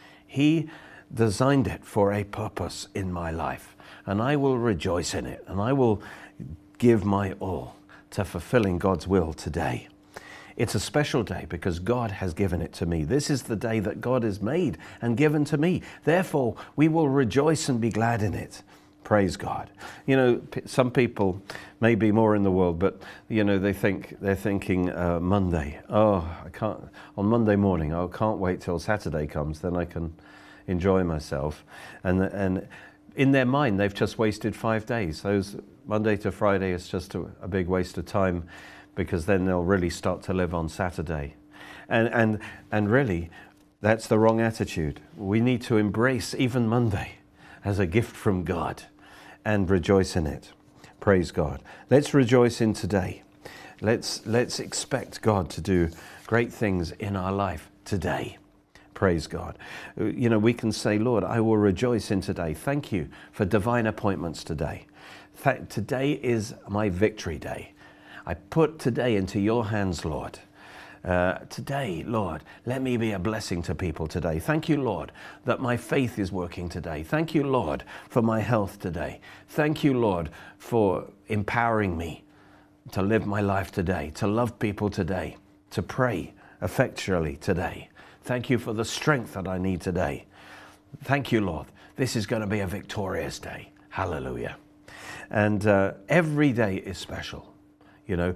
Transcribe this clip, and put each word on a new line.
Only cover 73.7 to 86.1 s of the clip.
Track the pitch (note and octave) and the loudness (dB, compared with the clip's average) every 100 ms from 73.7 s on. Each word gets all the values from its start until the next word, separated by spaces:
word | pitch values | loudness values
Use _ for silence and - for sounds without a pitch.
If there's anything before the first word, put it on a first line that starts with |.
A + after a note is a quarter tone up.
people | E2+ F2+ D#2 D#2+ | -4 -4 -4 -6
today. | F2+ E2+ D#2+ | -2 -2 -2
Thank | - D#3 D#3 | 0 -2 0
you, | D3 | 0
Lord, | B2 F2+ D2 - - - | 0 -4 -8 -14 -20 -8
that | - A2+ | -4 -2
my | B2 A#2+ | 0 -2
faith | - D3+ B2 - | -2 -2 0 -2
is | F#2 | -4
working | F#2 F2 - F2 | -4 -6 -8 -8
today. | - E2+ D2+ | -8 -8 -8
Thank | D#2+ D#3 D#3+ | -4 -4 0
you, | D3+ | 0
Lord, | C#3 C3 F2+ C#2 - - - | 0 0 0 -4 -8 -18 -2
for | B2+ | 2
my | A2+ A2+ | 2 2
health | G2+ A#2+ F#2+ - | 2 2 0 -4
today. | F#2+ E2 C#2 - - - - | -6 -4 -6 -10 -18 -20 -8
Thank | - D3+ D3+ | -2 0 2
you, | D3+ | 2
Lord, | C3 A2+ F2 D#2+ - - - | 4 2 2 -2 -8 -20 -18
for | - A#2+ G2+ E2 - - - | -2 2 4 2 -4 -12 -4
empowering | G#2+ G2+ A#2 A#2 A2 G2+ E2 | -4 0 0 2 2 0 -2
me | E2 D#2+ - _ - - _ _ - | -6 -10 -18 _ -20 -20 _ _ -8
to | - | -2
live | F#2+ A2 G2+ | 2 2 0
my | G2+ | 0
life | G2+ G2 F#2 | 0 0 -2
today, | - F2 F2 D2+ | -2 -2 -2 -4
to | D#2 G#2 | -4 0
love | G#2+ A#2+ - | 0 -2 -2
people | G#2+ G2 G#2 | -4 -2 -2
today, | G2+ E2+ F#2 D#2 - - _ _ | -2 -2 -4 -6 -10 -20 _ _
to | - | -6
pray | - - B2+ | -4 0 0